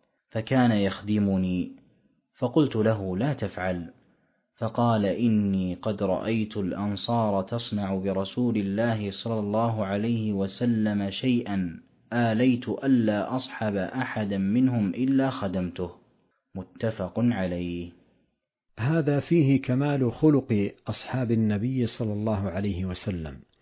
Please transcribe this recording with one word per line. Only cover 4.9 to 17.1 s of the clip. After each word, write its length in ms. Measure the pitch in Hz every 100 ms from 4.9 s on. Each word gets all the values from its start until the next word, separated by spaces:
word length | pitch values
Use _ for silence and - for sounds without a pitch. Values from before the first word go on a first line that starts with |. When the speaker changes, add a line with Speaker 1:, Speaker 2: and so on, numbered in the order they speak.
| 113 101
Speaker 1:
إني 680 | 90 120 107 101 95 92
قد 300 | 85 113 98
رأيت 540 | 98 92 101 113 107 107
الأنصار 840 | 95 87 104 98 - 117 110 98
تصنع 540 | 95 117 117 104 98 95
برسول 640 | 98 95 95 - 123 107
الله 540 | 98 101 117 110 104
صلى 280 | 95 113 113
الله 460 | 104 107 117 110 98
عليه 480 | 101 113 117 107
وسلم 760 | 101 98 - 123 113 107 104 98
شيئاً 680 | 98 131 120 113 98 87 82 - _ _
آليت 560 | 117 120 110 131 120 117
ألا 680 | 104 135 131 110 104 - 131
أصحب 400 | - - 107 101
أحداً 640 | 92 131 120 - 104 101
منهم 520 | 98 113 131 120 101
إلا 400 | 87 131 135 135
خدمته". 720 | 131 98 92 90 85 87 - _ _ _ _ _ 95
متفق 580 | 92 - 117 - 90